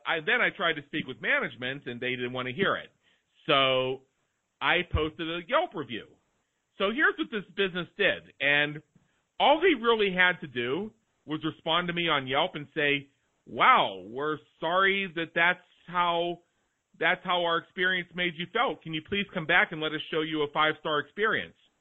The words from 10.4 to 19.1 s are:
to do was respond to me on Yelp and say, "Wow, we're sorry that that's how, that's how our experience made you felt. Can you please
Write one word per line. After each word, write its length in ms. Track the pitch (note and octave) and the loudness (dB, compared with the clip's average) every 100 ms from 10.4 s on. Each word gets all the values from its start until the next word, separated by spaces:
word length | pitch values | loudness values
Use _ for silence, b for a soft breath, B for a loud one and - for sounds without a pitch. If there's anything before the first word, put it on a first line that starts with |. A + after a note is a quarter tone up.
to 60 | D#3 | -6
do 440 | B2 A#2+ D3+ A3 - _ _ - | -4 -2 -2 -6 -12 _ _ -10
was 180 | D#3 | -6
respond 440 | D#3 - E3 E3 F3 | -6 -6 -2 0 0
to 60 | |
me 140 | E3+ E3+ | -2 2
on 180 | D3 C3 | 0 2
Yelp 300 | C#3 C#3 D3+ | 0 0 -4
and 120 | C#3+ | -8
say, 340 | D#3 C#3+ C#3+ C#3 _ _ _ - | 0 2 0 -2 _ _ _ -12
"Wow, 580 | A#2 G#3 A#3+ C3 F#2+ F#2+ | 4 6 6 4 -2 -10
we're 300 | B2 D3+ D3 - _ | -6 -4 -4 -8 _
sorry 520 | E3 F3+ F#3+ G3 G3 D#3+ | 0 2 4 2 -2 -6
that 180 | D#3+ E3+ | -4 2
that's 240 | E3+ F3+ _ _ - | 2 2 _ _ -6
how, 520 | F3+ F3 E3+ E3+ F3 _ _ _ _ _ _ | 0 0 2 -2 -4 _ _ _ _ _ _
that's 260 | D#3+ F3+ | 0 0
how 200 | F#3 F3+ | 0 0
our 140 | E3+ E3 | 2 0
experience 520 | - F#3 F#3 F3+ F3 F3 | -4 -2 -2 -2 -4 -4
made 180 | F3 D#3 | -4 -4
you 100 | F3 | -6
felt. 280 | - C4 D#3 | -2 -2 -4
Can 120 | D#3+ | -8
you 80 | D#3 | -8
please 240 | - | -4